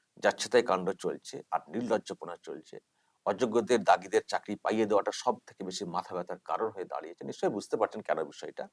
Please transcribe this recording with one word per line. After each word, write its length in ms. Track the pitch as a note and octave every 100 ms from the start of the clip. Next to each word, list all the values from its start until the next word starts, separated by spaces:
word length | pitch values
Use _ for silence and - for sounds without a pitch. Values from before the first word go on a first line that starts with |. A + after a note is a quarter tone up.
| _ -
যাচ্ছে 240 | G2+ - -
তাই 140 | A#2+
কাণ্ড 240 | G2 F#2 F#2 F#2
চলছে, 360 | E2+ - - - -
আর 100 | E2 D2
নির্লজ্জপনা 680 | G2+ B2 - - F#2 E2+ E2+
চলছে। 340 | - D2 - - _ _ _ _ -
অযোগ্যদের, 540 | F#2 A#2+ A#2 G#2+ A#2
দাগীদের 400 | G2 - F#2+ G#2+ -
চাকরি 260 | F#2 - G#2
পাইয়ে 300 | - A2 G#2+
দেওয়াটা 260 | G2+ G#2
সব 200 | - B2 G#2+ -
থেকে 160 | -
বেশি 200 | F#2 F#2
মাথা 280 | F2+ F2 -
ব্যথার 260 | F2+ F2 F2+
কারণ 240 | - E2+ A2
হয়ে 200 | G2+ F2+
দাঁড়িয়েছে। 300 | C2+ D#2+ -
নিশ্চয়ই 280 | - - F#3
বুঝতে 220 | G#2 - A#2+
পারছেন 240 | G#2 G#2+
কেন 160 | - D#2+
বিষয়টা। 400 | D2 - D2+ - -